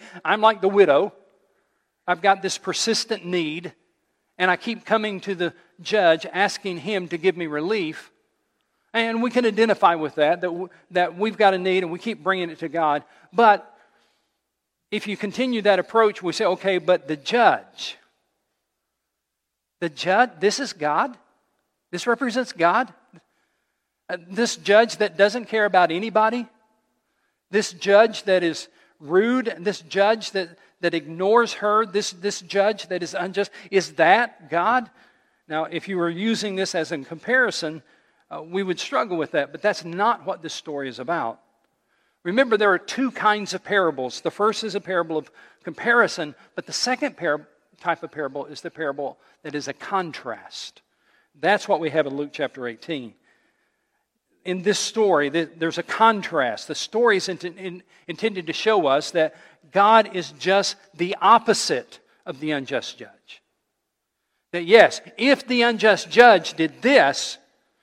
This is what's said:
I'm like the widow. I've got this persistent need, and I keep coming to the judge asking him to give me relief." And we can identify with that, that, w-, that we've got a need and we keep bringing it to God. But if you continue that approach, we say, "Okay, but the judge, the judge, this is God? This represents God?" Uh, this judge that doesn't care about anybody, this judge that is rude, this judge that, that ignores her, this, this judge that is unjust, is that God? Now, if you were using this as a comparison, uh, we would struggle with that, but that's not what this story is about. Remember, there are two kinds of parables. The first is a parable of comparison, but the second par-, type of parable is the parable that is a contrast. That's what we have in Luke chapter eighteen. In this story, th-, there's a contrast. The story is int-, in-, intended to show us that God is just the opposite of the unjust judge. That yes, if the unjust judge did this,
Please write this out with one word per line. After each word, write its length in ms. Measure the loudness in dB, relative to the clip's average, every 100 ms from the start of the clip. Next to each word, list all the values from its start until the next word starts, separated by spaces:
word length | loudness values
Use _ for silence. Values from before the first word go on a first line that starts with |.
| -8 -8 -2
I'm 160 | 2
like 200 | 4 4
the 60 | 2
widow. 460 | 6 6 6 2 -6 _ _ _ _ _ _ _ _ -4
I've 160 | 0
got 180 | 2 2
this 160 | 0 -6
persistent 680 | -6 -4 -2 -2 -2 -6
need, 480 | -4 -4 -4 -6 -12 -16 _ _ _ _ _ -2
and 100 | 0
I 60 | 0
keep 280 | -2 -8
coming 360 | -2 -2 -2 -8
to 160 | -8 -4
the 180 | -4 -6 _ _
judge 460 | -4 2 4 2 0
asking 540 | -2 -2 -2 -8 -8
him 280 | -4 -6 -4
to 100 | -2
give 180 | -2 -2
me 80 | -4
relief." 640 | -6 -4 -4 -4 -10 -18 _ _ _ _ _ _ _ _
And 280 | -4 -2 -2
we 80 | -2
can 160 | 0 0
identify 480 | 2 2 4 4
with 220 | 4 -2 0
that, 260 | 2 2
that, 60 | -2
w-, 220 | -6 -10 _ _
that 260 | -2 -2 -2
we've 220 | -4 4
got 160 | 4
a 60 | 4
need 240 | 0 0
and 80 | -2
we 80 | -6
keep 240 | -8 -6
bringing 260 | -2 -2 -4
it 80 | -8
to 60 | -8
God. 360 | -2 0 0 -4 _ _
But 400 | 2 4 4 0 _ _ _ _ _ _ _ _ _ _ _ -10
if 160 | -8 -6
you 100 | -6
continue 460 | -6 -4 -2 0
that 160 | 2 2
approach, 460 | 2 2 2 2
we 100 | -6
say, 120 | -2 0
"Okay, 340 | 0 0 0
but 280 | 2 0 0
the 80 | -8
judge, 840 | -2 4 4 4 -4 -16 -14 -16 _ _ _ _ _ _ _ _ _ _ _ _ _ _ _ _ _ -10
the 80 | -8
judge, 420 | -6 0 2 2 0
this 200 | -2 -2
is 140 | -6
God? 420 | -6 -2 -2 -2 -6 _ _ _ _ _ _ _
This 160 | -8 -2
represents 460 | -2 -2 -4 -6
God?" 380 | 0 2 2 -2 -8 _ -20 _ _ _ _ _ _ _ _ -12
Uh, 80 | -12 -8
this 300 | -4 -4 -2
judge 400 | 4 4 4 0
that 180 | -2 2
doesn't 300 | 2 2 -4
care 180 | -2
about 260 | 2 4 4
anybody, 560 | 0 -2 0 0 0 -8 _ _ _ _ _ _ _ _ _ _
this 200 | -2 -2
judge 520 | -4 4 6 6 2
that 200 | 0 2
is 240 | 2 -4 -10 _ _ _
rude, 560 | 0 2 4 0 -2 -6
this 200 | -6 -6
judge 520 | -4 0 2 0 -4
that, 280 | -6 -8 -12 _ _
that 120 | -2
ignores 600 | -2 -6 -4 2 4 2
her, 320 | 0 0 0 0
this, 260 | -4 -6
this 300 | -6 -8 -8
judge 460 | -4 0 0 0 -6
that 140 | -8
is 120 | -6
unjust, 360 | -6 -6 -4 -6 -8 -2
is 220 | -2 0
that 560 | 2 4 4 2 -8 -6
God? 400 | -2 0 0 -2 _ _ _ _ _ -10
Now, 160 | -6
if 240 | -6 -8 -6
you 100 | -4
were 120 | -2
using 480 | -2 -2 -2 -4 -4
this 180 | -4 -4
as 160 | -4
a 60 | -6
comparison, 840 | -10 -12 -2 0 0 -2 -8 -10 -18 _ _ _ -16
uh, 140 | -16
we 180 | -8 -6
would 160 | -4 -6
struggle 380 | -4 -4 -2 -4
with 160 | -4
that, 220 | -4 -4
but 80 | -4
that's 240 | -4 -4 -6
not 400 | -2 -2 -2 -6
what 160 | -10
this 120 | -10
story 360 | -14 -10 -8 -8
is 100 | -10
about. 400 | -6 -4 -4 -8 _ _ _ _ _ _ _ _
Remember, 340 | -2 0 2 4
there 160 | 4
are 40 | 2
two 320 | -2 -4 -4
kinds 440 | 0 0 0 -4
of 100 | -10
parables. 560 | -2 0 0 -2 -6 -8
The 120 | -8
first 340 | -2 -2 -2 -6
is 100 | -8
a 60 |
parable 360 | -4 -4 -4 -6
of 140 | -8 _ -20 _
comparison, 720 | -16 -8 0 2 2 0 -10 -12 _ -14
but 100 | -10
the 80 |
second 420 | -6 -4 -2 -4 -4
par-, 320 | -4 -4 -6 _ _ _
type 240 | -6 -6
of 80 | -6
parable 360 | -8 -8 -8 -12
is 120 | -12
the 100 | -14
parable 480 | -8 -6 -6 -8 -12 _ _
that 120 | -10 -10
is 140 | -10
a 40 |
contrast. 1080 | -12 -6 -6 -6 -10 -12 -12 -14 -16 -16 -18 _ _ _ _ _ _
That's 300 | 0 0 0
what 100 | -2
we 100 | -2
have 140 | -2 -2
in 120 | -4
Luke 140 | -8
chapter 340 | -8 -8 -8 -12
eighteen. 460 | -12 -10 -10 -10 -18 _ _ _ _ _ _ _ _ _ _ _ _ -8
In 160 | -4
this 160 | -2 -2
story, 540 | -2 0 2 2 2
th-, 200 | -2 -4 -4
there's 220 | -6 -4
a 60 |
contrast. 840 | -6 2 2 2 -2 -2 -2 -4 -10
The 80 | -10
story 400 | -6 0 2 2
is 140 | -2
int-, 160 | -8 -12
in-, 360 | -12 -14 -14 _ _ -16
intended 380 | -6 -6 -6 -8
to 40 |
show 360 | -4 0 2 2
us 240 | 0 0
that 240 | -2 -2 -4 -20 _ _
God 460 | 2 6 6 4 -2
is 160 | -8
just 420 | -6 0 2 0 -6 _ -6
the 200 | -4 2
opposite 800 | 6 6 4 0 0 -4 -6 -18 _ _ -16
of 160 | -10
the 100 | -6
unjust 460 | -4 -4 -6 -6 -14
judge. 440 | -20 _ _ -20 _ _ _ _ _ _ _ _ _ _ _
That 140 | -6 4
yes, 340 | 8 8 4 -12 -2
if 300 | 2 2 0
the 140 | 0
unjust 480 | 2 2 2 2 2
judge 460 | 8 8 8 4 -4
did 260 | -4 0
this, 560 | 4 6 4 2 -6 -12 _ _ _ _